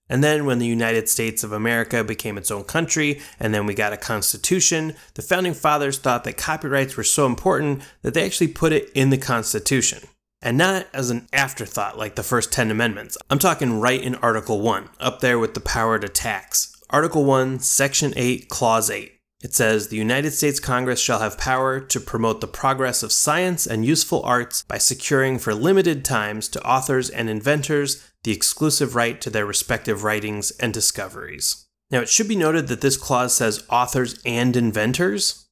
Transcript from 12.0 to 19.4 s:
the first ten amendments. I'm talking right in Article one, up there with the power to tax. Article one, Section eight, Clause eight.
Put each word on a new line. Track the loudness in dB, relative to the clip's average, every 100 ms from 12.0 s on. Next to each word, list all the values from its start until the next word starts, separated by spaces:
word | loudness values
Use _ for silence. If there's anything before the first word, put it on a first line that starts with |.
| -8
the | -6
first | 0 0 0
ten | 0 0
amendments. | 2 0 -2 -10 -10 -2
I'm | 2
talking | 2 2 0 2
right | 2 0
in | -2
Article | 0 2 0 0 0
one, | 2 0 -4 -6
up | -4 0
there | 0 2
with | 0
the | -4
power | -4 0 0 0
to | 0
tax. | -4 -2 -6 -2 -2 -2 -8 -2
Article | 0 2 2
one, | 4 4 2 -2
Section | 0 2 2 2 0
eight, | 0 0 -2 -4
Clause | 0 2 2 2
eight. | -4 -8 _ _ _